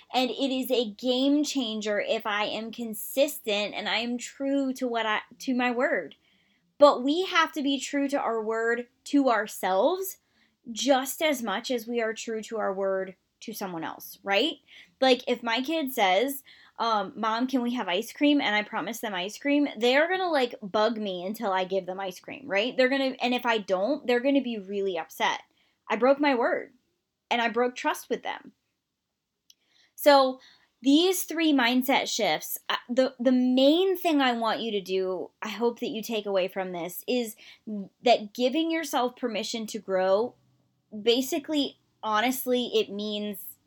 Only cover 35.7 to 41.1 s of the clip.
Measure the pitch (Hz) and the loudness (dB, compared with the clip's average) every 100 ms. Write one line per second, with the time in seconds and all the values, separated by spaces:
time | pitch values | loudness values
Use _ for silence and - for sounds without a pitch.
35.7 | 233 233 208 214 226 208 196 185 190 185 | -2 -6 -6 -6 -6 -2 0 0 -4 -6
36.7 | 175 175 - - 247 226 214 - - - | -6 -8 -10 -4 -2 -2 -8 -20 -20 -12
37.7 | 208 190 _ 240 220 208 - 247 277 330 | -10 -10 _ 2 2 2 -2 0 0 0
38.7 | 330 311 285 247 247 247 220 220 233 220 | -2 -2 -2 -2 -2 -6 -4 -6 -6 -8
39.7 | 220 196 185 190 196 240 - _ _ _ | -10 -4 0 4 2 2 -6 _ _ _
40.7 | _ _ 214 208 | _ _ -6 2